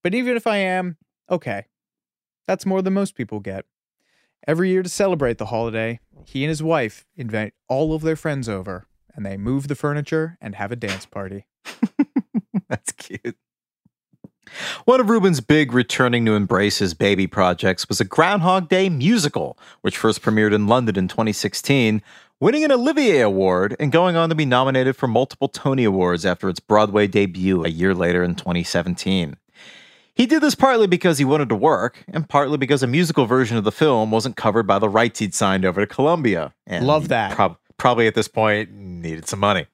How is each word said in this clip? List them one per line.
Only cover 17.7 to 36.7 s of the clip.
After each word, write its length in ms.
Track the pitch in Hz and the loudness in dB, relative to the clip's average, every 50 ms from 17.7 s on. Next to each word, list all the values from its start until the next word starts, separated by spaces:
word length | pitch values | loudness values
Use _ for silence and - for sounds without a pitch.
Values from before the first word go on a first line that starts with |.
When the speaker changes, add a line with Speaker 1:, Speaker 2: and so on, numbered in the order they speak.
| 92 - - _ | 0 -2 -4 _
Speaker 2:
was 120 | 107 - | -2 -4
a 40 | 110 | -4
Groundhog 640 | 95 - - 160 180 202 202 160 185 185 190 175 151 | 0 2 2 2 4 2 2 2 2 2 0 0 0
Day 180 | 185 185 190 190 | 0 0 2 0
musical, 680 | 165 131 123 185 240 226 156 143 - 101 78 64 - _ - - - _ | 0 0 2 2 2 2 0 -2 -2 -4 -6 -6 -10 _ -20 -20 -20 _
which 140 | - 98 - - | -6 -4 -4 0
first 240 | - 110 104 - | 0 0 0 0
premiered 320 | - 117 107 107 107 104 104 | -2 0 2 2 2 4 2
in 120 | 104 104 | 2 4
London 300 | 101 117 127 120 113 95 | 4 2 2 2 0 0
in 100 | 95 92 | -2 -2
twenty 260 | 92 - - 113 110 101 | -2 -2 -2 -2 -2 -2
sixteen, 680 | - - 101 - - - - 143 139 120 110 107 107 _ - - - - _ _ _ | -4 -6 -6 -6 -6 -2 0 2 2 2 2 0 -2 _ -10 -20 -20 -20 _ _ _
winning 240 | - 208 254 302 311 | 0 2 2 2 2
an 80 | 294 | 2
Olivier 480 | 269 247 233 294 311 302 285 226 170 135 | 2 2 2 0 0 2 2 4 4 4
Award 560 | 117 104 95 95 95 95 90 90 95 107 - - | 2 2 2 2 2 2 2 2 0 -2 -2 -2
and 140 | 147 143 | -2 2
going 240 | 120 165 180 180 170 | 2 2 2 2 2
on 140 | 165 165 160 | 2 0 0
to 40 | 160 | 0
be 120 | 156 151 | -2 0
nominated 500 | 131 123 123 131 135 131 131 127 135 127 | 2 2 2 2 2 2 2 0 0 0
for 100 | - - | -2 -4
multiple 420 | 123 110 120 131 - - _ 135 135 | 0 0 0 0 -2 -4 _ -6 -6
Tony 360 | - - - 143 135 131 120 | -6 -4 -4 -2 0 2 2
Awards 400 | 104 95 95 90 87 87 85 87 | 2 2 2 0 0 0 0 -2
after 240 | 95 87 - - 95 | -2 -2 -2 -4 -6
its 120 | 87 - | -6 -6
Broadway 460 | _ _ 107 107 107 104 98 107 104 | _ _ 4 4 4 4 4 2 2
debut 560 | 98 92 104 101 95 85 92 90 95 95 87 | 4 2 2 0 0 -2 -2 0 0 2 2
a 60 | 80 82 | 0 -2
year 260 | 80 82 90 98 95 | -2 0 0 0 2
later 280 | 87 87 87 90 90 90 | 2 0 0 2 0 0
in 100 | 87 85 | 0 -2
twenty 280 | - - 90 87 87 85 | -4 -4 -4 -2 -2 -4
seventeen. 720 | - - 87 82 90 85 - - 92 95 92 85 71 - _ _ _ _ - - - - - - - _ _ _ _ _ | -2 -2 -2 -2 -2 -6 -6 -2 -2 -2 -2 -2 -4 -10 _ _ _ _ -20 -20 -20 -20 -20 -20 -20 _ _ _ _ _
He 100 | - 247 | 0 2
did 140 | 233 311 320 | 4 2 2
this 140 | 311 294 - | 2 2 2
partly 320 | - 269 269 254 226 214 | 4 4 4 4 4 4
because 320 | 185 180 175 - 185 160 135 | 2 2 2 2 0 2 2
he 60 | 143 | 2
wanted 240 | 131 147 156 139 110 | 2 2 2 2 0
to 40 | 113 | 0
work, 460 | 98 113 160 139 92 104 123 _ - - - | 2 2 2 2 2 -2 -4 _ -10 -20 -8
and 180 | - - 151 - | -8 -8 -6 0
partly 280 | - 143 143 131 151 | 0 0 2 2 -2
because 260 | 143 135 120 147 135 | -2 0 0 0 0
a 40 | 131 123 | 0 0
musical 380 | 120 165 180 156 - 151 131 | 2 0 0 2 2 0 2
version 300 | 107 123 127 127 107 117 113 | 2 2 2 2 0 0 0
of 60 | 98 | 0
the 60 | 107 | -2
film 380 | - - 160 151 131 113 107 110 | 0 2 2 2 2 2 0 0
wasn't 260 | 107 113 110 131 107 | 0 -2 -2 -4 -8
covered 300 | - - 113 98 113 107 | -2 -2 0 2 2 2
by 120 | 98 98 101 | 2 2 2
the 100 | 110 104 | 2 2
rights 300 | 98 110 117 117 - - | 2 2 2 2 0 -4
he'd 140 | 113 95 - | -6 -6 -2
signed 300 | - 110 95 95 95 92 | -2 0 0 2 2 0
over 140 | 92 85 95 | 0 0 0
to 40 | 104 | -4
Columbia. 680 | - - - 135 156 175 170 139 113 95 82 76 - _ _ _ | -2 -2 0 2 2 2 2 0 -2 -2 -2 -4 -8 _ _ _
And 200 | - | -8